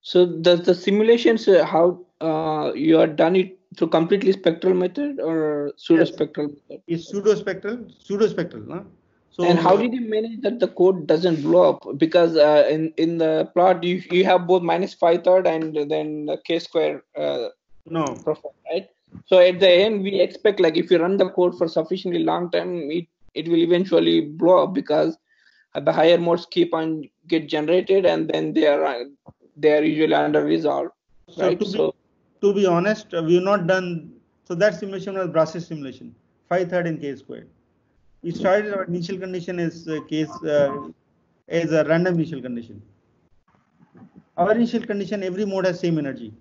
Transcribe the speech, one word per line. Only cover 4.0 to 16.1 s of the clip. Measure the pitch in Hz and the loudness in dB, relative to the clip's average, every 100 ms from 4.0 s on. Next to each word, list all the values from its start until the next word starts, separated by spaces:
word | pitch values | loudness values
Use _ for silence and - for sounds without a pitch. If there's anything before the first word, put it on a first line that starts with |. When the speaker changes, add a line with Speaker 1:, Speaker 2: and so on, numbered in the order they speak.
| 165 202 196 | 2 2 2
Speaker 1:
spectral | 190 175 165 185 | 2 0 0 0
method | 185 180 226 294 269 | 0 -2 -4 -8 -6
or | 156 165 151 147 147 - | -4 -2 -2 -4 -6 -10
pseudo | - 165 | 2 4
Speaker 2:
Yes. | 165 | 4
Speaker 1:
spectral | - 151 - 147 | 0 -8 -6 -8
method? | - _ 139 - | -10 _ -20 -8
Speaker 2:
It's | 170 - | -8 -6
pseudo | 202 214 202 | -4 -2 -2
spectral, | 196 190 202 247 208 _ | -4 -8 -10 -10 -14 _
pseudo | - 202 214 | -10 -2 -2
spectral, | 180 160 117 | -2 -8 -10
no? | 113 165 202 _ _ _ _ | -14 -16 -16 _ _ _ _
So | - | -4
Speaker 1:
And | 175 165 | 0 2
how | 180 | 4
Speaker 2:
uh, | 202 | 2
Speaker 1:
did | 240 | 2
you | 247 | -4
manage | 220 214 226 220 202 | -4 -4 -6 -6 -6
that | - | -2
the | 180 | -4
code | - 180 185 151 | 2 2 2 0
doesn't | 160 180 156 | 0 2 -2
blow | 147 170 170 | 2 4 4
up? | - - 143 | 2 -8 -4
Because, | 160 175 165 160 | 2 2 2 4
uh, | 147 151 151 | 6 6 4
in, | 156 160 156 | 2 -2 -2
in | 165 165 | -2 0
the | 160 156 160 | 0 0 -2
plot, | 180 185 180 | 2 2 2
you, | 175 180 - | -2 -4 0
you | 180 | 2
have | 185 180 175 | 4 2 4
both | 185 | 0
minus | 170 165 190 | 2 -2 -4
five | - 170 175 | 0 0 2
third | 180 185 180 | 4 4 2
and | 160 160 156 147 | -2 -4 -4 -4
then | 156 151 | -4 -4